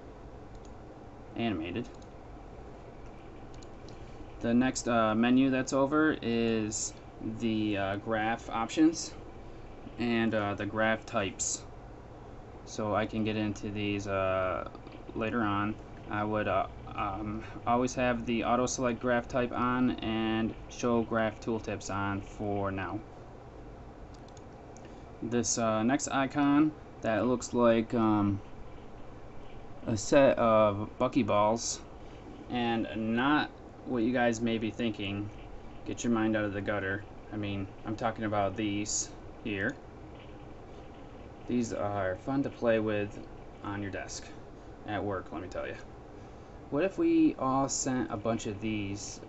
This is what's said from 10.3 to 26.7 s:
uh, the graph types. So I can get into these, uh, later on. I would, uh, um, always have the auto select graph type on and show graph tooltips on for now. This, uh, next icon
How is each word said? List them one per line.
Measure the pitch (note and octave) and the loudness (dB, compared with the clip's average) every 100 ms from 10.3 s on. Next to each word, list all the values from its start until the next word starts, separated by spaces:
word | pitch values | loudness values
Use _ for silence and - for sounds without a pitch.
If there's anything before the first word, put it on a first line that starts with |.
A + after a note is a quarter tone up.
uh, | G#2+ G2+ | 2 2
the | G2+ G#2 | 0 -2
graph | A2 A2 A2 - | 2 2 2 0
types. | A2+ G2 - - - - - - - - - - - - - | -2 -2 -2 -2 -4 -6 -14 -14 -14 -14 -16 -14 -14 -14 -14
So | - - G#2+ | -10 -4 0
I | G2 G#2+ | 2 2
can | A2+ | 0
get | G#2+ G#2+ | 0 0
into | G#2+ G#2 G#2+ | 0 -2 -4
these, | G#2 G#2 G2+ G2+ | -2 0 0 0
uh, | G2 F#2+ F#2+ F#2 E2 - - - - - | 0 2 2 2 0 -4 -10 -14 -14 -10
later | - A2 A#2+ | -4 -2 2
on. | G#2+ G2+ G#2+ G#2+ - - - | 2 2 0 -2 -8 -14 -6
I | G#2 | -2
would, | G#2 G#2+ G2+ | 0 0 2
uh, | F#2+ - - - - | 2 0 -4 -10 -4
um, | G#2 G2 G#2+ A2 - - - | -2 -2 -4 -6 -8 -4 2
always | A#2+ B2+ | 4 4
have | C3 B2 A#2 A2+ | 2 2 2 0
the | A#2 | 0
auto | - A#2+ B2+ | 4 4 4
select | - B2+ A#2 | 2 0 2
graph | B2+ A#2+ A#2+ | 2 2 2
type | C3+ A#2+ | 0 0
on | B2 B2 B2 B2+ - | 2 2 4 4 2
and | - A2 A2 A2 A2 - - | 0 0 2 2 2 -2 -10
show | - B2+ A#2 | -2 2 4
graph | A2+ A#2 A2 - | 4 2 2 0
tooltips | - A2+ A2 G2+ - | -2 -2 -2 -4 -4
on | G2 G2 G2 | -2 0 -2
for | - - G#2 G2+ G2 | -4 -4 -2 0 0
now. | F#2+ F2 G2+ - - - - - - - - - - - - - - - - - - - - - - | -2 -2 -4 -8 -14 -16 -16 -16 -14 -14 -14 -14 -16 -16 -14 -16 -16 -16 -16 -16 -16 -16 -14 -16 -8
This, | A2+ A#2+ A2+ - | 0 2 2 2
uh, | A2+ A2 | 2 4
next | A2+ C#3+ - | 4 2 2
icon | C3 C3+ D3 C#3+ C#3+ D#3 | 0 0 2 6 6 6